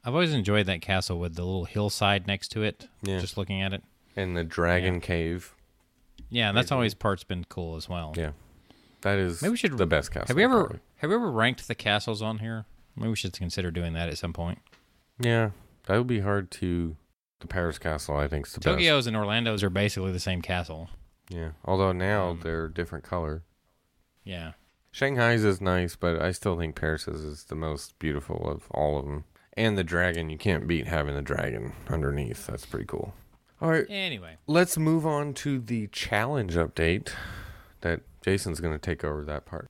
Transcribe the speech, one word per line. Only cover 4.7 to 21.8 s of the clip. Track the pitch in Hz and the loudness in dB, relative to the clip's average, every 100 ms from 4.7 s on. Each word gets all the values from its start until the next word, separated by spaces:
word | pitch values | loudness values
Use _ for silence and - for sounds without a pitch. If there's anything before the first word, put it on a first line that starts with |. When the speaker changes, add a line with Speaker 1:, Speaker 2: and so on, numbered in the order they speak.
| 90 92 | 6 4
Speaker 1:
Yeah. | 90 | 0
Speaker 2:
Cave. | 87 85 82 90 - _ _ _ _ _ _ - - | 0 0 0 -4 -8 _ _ _ _ _ _ -20 -6
Speaker 1:
Yeah, | 120 107 | 0 2
and | 104 | 2
that's | 127 | 4
Speaker 2:
Crazy. | |
Speaker 1:
always | 135 113 | 4 2
part's | - 110 92 | 2 0 0
been | - 90 | -2 -6
cool | 87 - 82 80 | -6 -6 -6 -6
as | - | -6
well. | 90 80 85 | -6 -4 -2
Speaker 2:
Yeah. | 78 73 - - _ - _ _ | -4 -4 -18 -20 _ -20 _ _
That | 98 101 | 2 2
is | 92 82 | 2 2
Speaker 1:
Maybe | 165 | 0
we | 240 | 2
should | 208 127 | 0 4
Speaker 2:
the | 87 | 4
best | 80 - | 4 2
castle, | - - | -4 0
Speaker 1:
Have | 131 | 4
we | |
ever, | 240 247 | 6 6
Speaker 2:
probably. | - - _ _ | 4 -2 _ _
Speaker 1:
have | 147 | 0
we | |
ever | 220 226 | 0 2
ranked | 113 117 127 - | 4 2 2 -6
the | |
castles | 117 110 104 110 104 | -2 2 2 2 -2
on | 110 113 | -2 -4
here? | 110 113 - - - - | -4 -6 -8 -16 -18 -4
Maybe | 113 | -2
we | 110 | 0
should | 95 | -2
consider | - 87 - 90 | -4 -4 -2 -2
doing | 85 85 | -2 -2
that | 82 85 | -2 -2
at | 76 | -4
some | 85 | -6
point. | 82 85 85 _ - _ _ _ - | -4 -4 -6 _ -20 _ _ _ -2
Speaker 2:
Yeah, | 120 117 110 - - _ - | 2 4 2 -2 -18 _ 0
that | 101 | 2
would | 123 | 2
be | 117 | 2
hard | 98 101 90 | 2 0 -2
to. | - 92 87 85 78 _ _ _ _ | -4 -2 0 -2 -6 _ _ _ _
The | - | -6
Paris | 92 85 78 | 0 0 -2
castle, | 82 76 - 73 | -4 -4 -2 0
I | 73 | 0
think, | 73 - | -2 -4
is | |
the | - | -2
best. | - - | 0 4
Speaker 1:
Tokyo's | 170 147 120 | 6 4 2
and | 110 | 0
Orlando's | 104 110 117 107 | 0 0 0 2
are | 98 | 0
basically | 90 104 - 95 | 2 2 0 -2
the | 90 | -2
same | - 90 | -2 -4
castle. | - 90 85 80 82 - - _ _ | -2 -2 -2 -8 -10 -14 -18 _ _
Speaker 2:
Yeah, | 87 82 78 | -8 -8 -8
although | - 95 | -2 2